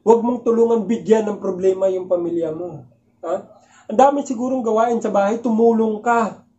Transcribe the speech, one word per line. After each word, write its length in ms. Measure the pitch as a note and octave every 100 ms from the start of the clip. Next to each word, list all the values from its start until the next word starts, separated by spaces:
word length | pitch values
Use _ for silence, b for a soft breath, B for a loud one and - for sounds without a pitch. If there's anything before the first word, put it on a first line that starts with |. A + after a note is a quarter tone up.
Huwag 160 | G#3 A3+
mong 240 | A#3+ B3
tulungan 400 | A#3 A3+ A#3 A3+
bigyan 480 | F#3 G3 E3+ A3 G#3
ng 80 | G3
problema 480 | G3 F3+ F#3+ F#3 F#3+
yung 240 | F#3 F#3
pamilya 400 | F3 E3+ E3+ D#3+
mo. 400 | D#3+ F3 C#3+ - _ _ _
Ha? 120 | - - - _ b b -
Ang 100 | A3
dami 300 | C#4 C#4+ C4+
sigurong 400 | A3+ B3 B3+ A3
gawain 320 | A3 A#3+ A#3
sa 160 | G#3+ G3+
bahay, 240 | G3 A3+
tumulong 640 | B3 A3 A#3 A3 A3 G#3+
ka. 400 | A#3+ A#3 G3 - _